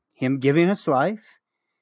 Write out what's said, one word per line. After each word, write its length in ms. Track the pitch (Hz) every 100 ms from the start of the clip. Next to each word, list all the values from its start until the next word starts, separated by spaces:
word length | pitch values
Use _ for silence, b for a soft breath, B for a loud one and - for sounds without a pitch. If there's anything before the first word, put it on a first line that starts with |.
| _
Him 240 | - 131 135
giving 320 | 135 151 175
us 180 | 202 -
life, 520 | 131 165 214 - _ _ _ _ _